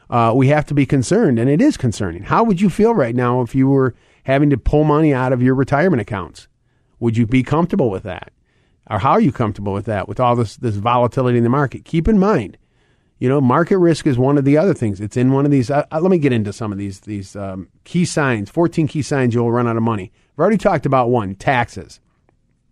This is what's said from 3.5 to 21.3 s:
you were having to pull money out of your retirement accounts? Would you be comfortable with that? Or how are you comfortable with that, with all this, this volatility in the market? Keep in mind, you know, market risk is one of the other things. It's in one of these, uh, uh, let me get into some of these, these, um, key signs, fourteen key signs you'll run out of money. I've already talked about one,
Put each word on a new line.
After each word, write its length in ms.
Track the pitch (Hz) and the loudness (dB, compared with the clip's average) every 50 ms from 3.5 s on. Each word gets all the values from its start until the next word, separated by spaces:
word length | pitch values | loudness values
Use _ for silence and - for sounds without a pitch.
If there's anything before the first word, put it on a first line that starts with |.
| - | 0
you 120 | 135 131 | 0 2
were 280 | 135 139 135 131 127 - - _ _ _ _ _ | 2 2 2 2 0 -2 -6 _ _ _ _ _
having 260 | - 131 139 151 147 | -2 0 2 4 2
to 80 | 139 120 | 2 0
pull 260 | - - - 151 151 | 0 0 2 2 2
money 300 | 156 147 147 160 151 139 | 2 2 4 4 2 2
out 180 | 123 127 127 135 | 2 0 0 0
of 80 | 123 | 2
your 140 | 123 127 131 | 2 2 2
retirement 480 | 131 139 - 139 139 160 190 175 120 104 | 2 0 0 0 0 2 2 0 0 -2
accounts? 460 | - 113 98 87 78 - - - _ _ _ _ _ _ _ _ _ _ _ | -4 -6 -8 -8 -10 -14 -20 -20 _ _ _ _ _ _ _ _ _ _ _
Would 180 | 117 117 113 | -4 -2 0
you 100 | 110 123 | 0 0
be 160 | 98 123 131 123 | 0 0 0 0
comfortable 460 | - 147 156 175 170 - 196 151 117 | 0 0 0 0 0 0 0 0 0
with 140 | 95 95 - | -2 -4 -8
that? 280 | 98 90 90 - - _ _ _ _ _ _ _ _ _ _ _ - | -10 -12 -12 -14 -18 _ _ _ _ _ _ _ _ _ _ _ -6
Or 100 | 113 101 | -6 -2
how 140 | 92 135 156 | 0 2 2
are 80 | 214 | 4
you 100 | 240 151 | 2 2
comfortable 420 | 113 - 123 104 101 - 101 101 98 | 0 0 -4 -4 -4 -6 -8 -6 -6
with 120 | 98 101 | -6 -6
that, 240 | 113 107 98 87 - | -4 -4 -6 -6 -6
with 100 | 110 - | -4 -2
all 160 | 127 120 120 | 0 0 2
this, 220 | 120 117 101 - | 0 -2 -4 -6
this 180 | - 131 120 104 | -6 -6 -4 -4
volatility 640 | 101 98 120 120 123 120 120 - 139 127 123 120 120 | -2 -2 0 0 2 0 0 0 -2 -2 0 2 2
in 60 | 117 | 2
the 60 | 117 | 2
market? 340 | 123 147 143 127 - 110 - | 2 0 0 -2 -4 -10 -14
Keep 240 | - - 165 156 - | -4 -4 -2 0 2
in 100 | 226 202 | 2 2
mind, 400 | 185 202 220 156 107 87 - _ _ _ _ _ _ _ _ _ _ _ _ _ | 2 2 2 0 -2 -6 -12 _ _ _ _ _ _ _ _ _ _ _ _ _
you 80 | 127 123 | -2 0
know, 120 | 135 147 | 2 2
market 380 | 135 120 123 151 170 - - 190 | 2 2 2 2 2 2 2 2
risk 260 | 175 170 160 - - | 4 2 2 2 0
is 140 | 156 135 120 | -2 0 2
one 180 | 127 135 143 | 2 2 2
of 80 | 147 135 | 2 2
the 140 | 139 143 151 | 2 2 2
other 160 | 175 202 151 | 2 2 0
things. 260 | - 120 107 98 90 | 0 -2 -4 -4 -6
It's 160 | 104 104 - | -8 -8 -2
in 140 | - 123 131 | 0 0 2
one 140 | 135 135 143 | 2 2 2
of 80 | 147 147 | 2 2
these, 180 | 135 123 107 | 0 0 0
uh, 160 | 139 143 143 - 147 | -2 -2 -2 -2 -4
uh, 80 | 160 | -2
let 100 | 165 190 | 0 2
me 80 | 190 175 | 2 2
get 140 | 143 139 123 | 2 2 0
into 200 | 117 107 104 98 | 0 -2 -4 -6
some 200 | - 117 107 101 | -8 -8 -8 -6
of 60 | 98 | -6
these, 200 | 101 101 95 98 | -8 -10 -10 -12
these, 380 | _ - 107 101 98 - - | _ -12 -10 -10 -10 -12 -12
um, 320 | 101 101 98 95 95 90 - _ _ _ | -12 -10 -10 -10 -12 -14 -16 _ _ _
key 200 | - - 170 180 | -6 -2 -2 -2
signs, 460 | - - 170 147 135 123 107 101 - | 0 0 -2 0 0 0 -2 -4 -6
fourteen 380 | - 160 175 165 - - 160 135 | -2 -2 -2 0 0 -2 -4 -2
key 140 | - 156 131 | -2 -6 -6
signs 300 | - 147 135 131 123 110 | -4 -2 0 0 0 0
you'll 200 | 120 117 117 117 | 0 0 0 0
run 160 | 120 123 120 | 0 0 0
out 80 | 113 | -2
of 80 | 117 113 | -2 -2
money. 260 | 113 113 107 92 - _ _ _ _ _ | -2 -2 -4 -8 -12 _ _ _ _ _
I've 80 | - | -2
already 160 | 156 196 226 | 0 0 0
talked 300 | 190 - 208 185 147 - | 2 0 0 0 0 -2
about 220 | - 135 131 123 120 | 0 0 2 2 2
one, 280 | 123 120 104 92 | 0 0 0 -4